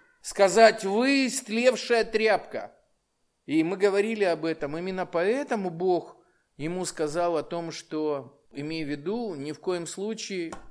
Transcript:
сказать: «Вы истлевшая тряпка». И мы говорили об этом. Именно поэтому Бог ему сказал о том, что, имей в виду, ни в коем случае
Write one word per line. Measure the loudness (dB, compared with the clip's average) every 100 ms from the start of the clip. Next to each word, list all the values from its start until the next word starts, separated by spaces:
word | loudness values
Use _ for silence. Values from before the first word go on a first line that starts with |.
| _ _
сказать: | -6 4 6 10 8 8
«Вы | 0 2 4 4 2
истлевшая | -2 -4 2 2 2 2 2
тряпка». | 2 2 2 2 0 -10 -10 _ _ _ _ _ _ _ -4
И | 0
мы | 0 2
говорили | 2 4 0 2
об | 0 0
этом. | -2 -4 -6 -6
Именно | -6 -6 -2
поэтому | 0 0 0 -2 -4 -4
Бог | -2 2 2 0 -18 _ _ _ -10
ему | -6 -6
сказал | -6 -4 -4 0 0 -2
о |
том, | -4 -6 -8
что, | -10 -8 -4 -2 -4 -6 -18 _
имей | -10 -8 -6
в | -6
виду, | -6 -4 -4 -4
ни | -8 -8
в | -8
коем | -4 -4 -4
случае | -6 -6 -6 -6 -6 -8 -10 -16